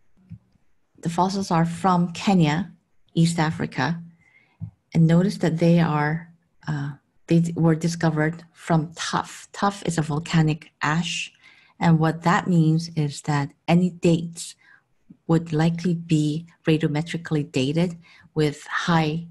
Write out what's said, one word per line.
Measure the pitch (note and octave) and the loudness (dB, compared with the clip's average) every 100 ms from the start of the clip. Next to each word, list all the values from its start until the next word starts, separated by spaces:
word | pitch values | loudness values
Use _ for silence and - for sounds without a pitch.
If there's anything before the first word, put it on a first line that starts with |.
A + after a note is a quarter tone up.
| _ _ - - _ _ _ _ _ _ | _ _ -20 -20 _ _ _ _ _ _
The | - | -6
fossils | E3+ F#3 G3 F#3+ | 0 0 0 0
are | E3+ E3 | 2 2
from | E3+ F#3+ F3+ F3 | 0 2 2 0
Kenya, | E3+ - F#3+ D#3 D#3 G3+ - _ _ _ - | -2 2 4 4 2 -4 -12 _ _ _ 0
East | E3 E3+ | 2 2
Africa, | D#3+ E3 D3+ - C3+ E3+ - _ _ _ _ - - _ _ | -2 -2 -6 -2 -4 -4 -10 _ _ _ _ -18 -18 _ _
and | E3 D#3+ | 2 4
notice | E3+ G3 G#3 | 6 2 0
that | F3 D#3+ | -2 2
they | E3+ E3+ | 4 4
are, | D#3+ D3+ D3 D#3+ - _ _ _ - | 4 2 0 -2 -8 _ _ _ -8
uh, | D3 C#3+ C#3 _ _ - | -6 -6 -12 _ _ 0
they | E3+ | 2
d-, | E3+ E3+ | 2 2
were | E3 D#3 | 2 2
discovered | E3+ E3+ E3 D#3 D#3 E3 - | -2 -2 -2 0 -2 -4 -16
from | _ - E3 D#3 | _ -2 0 0
tuff. | - - - - - - | -8 -6 -4 -6 -12 -18
Tuff | - G3+ G3+ - | -4 -4 -4 -6
is | E3 | -4
a | |
volcanic | D3+ D3 E3 E3 D#3 D3+ - - | -2 -4 0 2 2 0 -8 -6
ash, | C#3+ D#3+ E3+ - - _ _ _ _ - | -2 -2 -2 -6 -10 _ _ _ _ -2
and | F3 D#3+ | 2 4
what | D#3+ E3 | 2 0
that | E3+ G3 F#3 | 0 0 2
means | F3 D#3 D#3+ E3+ - | 2 4 2 -2 -4
is | D3 C#3 | -4 -6
that | - D3 C#3 _ - | -4 -2 -4 _ 0
any | E3+ F3+ | 2 2
dates | E3+ F3 E3 E3 - - - _ _ _ _ _ - - | 0 2 2 -2 -12 -16 -18 _ _ _ _ _ -12 0
would | E3 E3 | 0 0
likely | D#3 E3 E3+ F#3+ E3+ | 0 0 0 -2 -4
be | - D#3 D3+ D3+ E3+ _ - | 0 0 0 -4 -10 _ 0
radiometrically | D#3 D#3 D3 E3 F3 E3+ D#3 D3 | 0 0 -2 -4 -8 -4 -4 -2
dated | C#3 C3 D#3+ F3 E3+ - - - - | -2 -2 0 -2 -4 -18 -20 -10 -2
with | D3+ C#3+ - | -2 -2 -10
high | - - E3 D#3 D#3+ E3+ | -6 0 2 2 -4 -8